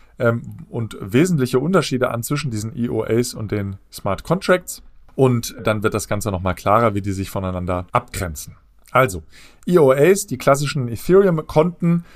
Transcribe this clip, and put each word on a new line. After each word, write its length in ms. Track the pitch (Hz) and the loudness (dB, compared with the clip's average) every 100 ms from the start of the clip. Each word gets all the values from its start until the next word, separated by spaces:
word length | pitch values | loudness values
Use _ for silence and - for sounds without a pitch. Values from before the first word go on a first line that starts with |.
| _ - | _ 0
ähm, 480 | 120 117 117 107 - | 0 0 -6 -16 -12
und 260 | 143 110 - | -8 -8 -10
wesentliche 580 | 98 117 185 160 123 127 | 0 2 4 2 2 0
Unterschiede 520 | 151 190 - 127 127 | 2 0 0 -2 -2
an 120 | 117 | -2
zwischen 280 | - 143 143 | -4 -4 -4
diesen 240 | 110 110 | -6 -6
E 140 | 117 117 | -4 -4
O 160 | 110 | -2
As 300 | 107 113 123 | 0 0 0
und 160 | - 98 | -6 -6
den 240 | 107 98 98 _ | -4 -4 -10 _
Smart 320 | - 101 95 | -8 -6 -6
Contracts. 580 | - 180 - 180 - - - - - | -4 -4 2 0 0 -18 -18 -20 -12
Und 400 | - 131 120 - - | 0 2 2 -4 -6
dann 200 | 110 107 | -4 0
wird 100 | 107 | -2
das 140 | 107 - | -2 -4
Ganze 220 | 104 107 | -4 -4
noch 100 | 92 | -2
mal 140 | 92 | -4
klarer, 400 | 90 101 107 117 | -2 2 4 2
wie 80 | 101 | 0
die 100 | 98 | -4
sich 160 | 95 95 | -6 -6
voneinander 580 | 98 92 90 90 90 90 | -6 -6 -6 -4 -4 -2
abgrenzen. 640 | 120 - - 90 78 - - _ _ - | -4 -4 -8 -8 -8 -16 -20 _ _ 0
Also, 320 | 123 131 90 - - - _ - | 2 2 -2 -14 -20 -20 _ 0
E 120 | 175 | 4
O 120 | 135 | 6
As, 360 | 139 160 196 - | 6 4 4 0
die 120 | 127 | -2
klassischen 500 | - 139 143 147 120 | 2 2 0 -4 -6
Ethereum-Konten, 1160 | 117 - 185 196 160 - 151 170 170 170 170 170 | -6 4 4 6 0 0 2 2 0 0 0 -4